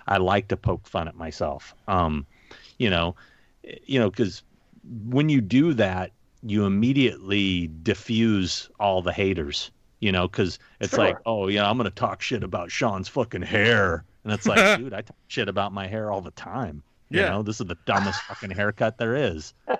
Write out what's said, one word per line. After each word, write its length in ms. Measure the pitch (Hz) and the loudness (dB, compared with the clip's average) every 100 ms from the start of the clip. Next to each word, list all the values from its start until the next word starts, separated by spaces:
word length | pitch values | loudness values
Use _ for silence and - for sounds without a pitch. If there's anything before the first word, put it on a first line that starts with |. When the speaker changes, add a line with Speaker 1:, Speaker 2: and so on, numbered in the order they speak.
| - | -2
Speaker 1:
I 80 | 98 | 0
like 320 | 92 101 98 | 2 2 0
to 80 | 95 | -2
poke 300 | - 90 - | -2 -4 -4
fun 180 | 95 80 | -6 -6
at 80 | |
myself. 600 | 80 82 - 78 69 - - - | -8 -12 -6 -6 -6 -12 -18 -2
Um, 400 | 95 82 76 71 _ _ - - - | 2 2 0 -6 _ _ -20 -20 -2
you 120 | 117 | 2
know, 240 | 87 85 - - _ _ _ - - - | 2 0 -4 -14 _ _ _ -20 -18 -2
you 140 | 131 | 2
know, 100 | 104 | 2
'cause 320 | - 104 - - _ _ - - 120 110 | 2 -2 -2 -16 _ _ -20 -16 -12 -2
when 220 | 127 156 | 2 4
you 120 | 139 | 2
do 320 | 98 123 165 | 4 4 4
that, 360 | 123 98 92 90 - _ _ | 4 2 0 -6 -10 _ _
you 240 | 113 104 101 | -2 0 2
immediately 1000 | 98 120 139 123 85 95 101 95 90 82 80 | 4 2 4 2 0 -2 2 2 0 -2 -4
diffuse 840 | 82 98 - 113 113 104 87 - - - | -2 -2 -2 2 4 2 0 -4 -8 -2
all 220 | 101 92 | 0 2
the 120 | 85 | 0
haters, 580 | 87 98 87 71 - - - _ _ | 0 0 0 -4 -6 -10 -14 _ _
you 120 | 107 | 0
know, 160 | 92 90 | 2 0
'cause 300 | - 92 - - _ | 0 -2 -2 -16 _
it's 100 | 98 | -2
Speaker 2:
Sure. 80 | - | 2
Speaker 1:
like, 120 | 98 90 | 2 2
"Oh, 240 | 113 110 98 | -2 -2 0
yeah, 220 | 104 101 | 2 2
I'm 60 | 123 | 2
gonna 120 | 107 | -2
talk 300 | - 117 95 | -2 -4 -4
shit 220 | - 120 | -6 -4
about 260 | 98 90 87 | -4 -6 -6
Sean's 380 | - 120 98 98 | -2 -2 -2 -4
fucking 340 | - 113 98 | -4 -4 -6
hair." 600 | 87 107 110 113 95 82 - _ | -2 2 4 4 4 0 -6 _
And 80 | 107 | -6
it's 140 | 104 - | -2 2
like, 100 | - | 4
Speaker 3:
<laughs> 220 | 196 196 | 6 4
Speaker 1:
"Dude, 140 | 131 | 0
I 80 | 98 | -10
talk 140 | 110 - _ | -12 -18 _
shit 200 | - 101 | -4 -2
about 240 | 98 98 | 0 -2
my 140 | 98 95 | -4 -6
hair 240 | 110 107 | -6 -4
all 100 | 98 | -4
the 120 | 87 | -6
time." 500 | - - 110 104 73 - _ _ | -14 -10 -8 -8 -8 -18 _ _
You 100 | 160 | -2
Speaker 3:
Yeah. 100 | 190 | 0
Speaker 1:
know, 120 | 101 | 0
this 180 | 104 110 | -4 -6
is 60 | 98 | -6
the 120 | 87 - | -6 0
dumbest 340 | 101 98 95 | 0 0 -4
fucking 260 | - 101 101 | -8 -12 -8
haircut 480 | 98 104 104 113 - | -2 -2 0 -2 0
there 160 | 117 | -2
is 400 | 131 123 80 - - - - | 0 0 -4 -10 -16 -6 -4